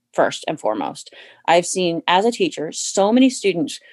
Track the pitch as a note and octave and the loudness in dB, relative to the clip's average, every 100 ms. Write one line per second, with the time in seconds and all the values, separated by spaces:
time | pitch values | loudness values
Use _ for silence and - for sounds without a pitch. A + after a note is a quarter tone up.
0 | _ - E3 - - D3+ G#2+ G#2+ C#2+ - | _ 0 0 0 -8 -4 -4 -2 -6 -8
1 | - - - - - E3+ F3 F#3+ F3 E3 | -16 -20 -20 -8 2 2 2 -2 -2 -2
2 | - F3+ A3+ A#3 E3+ - D#3 - - - | 0 2 2 0 -4 -4 -8 -8 -4 0
3 | G3 B3 C4 B3+ G3 F3 C#4+ - - | 2 4 4 2 -2 -2 -4 -6 -16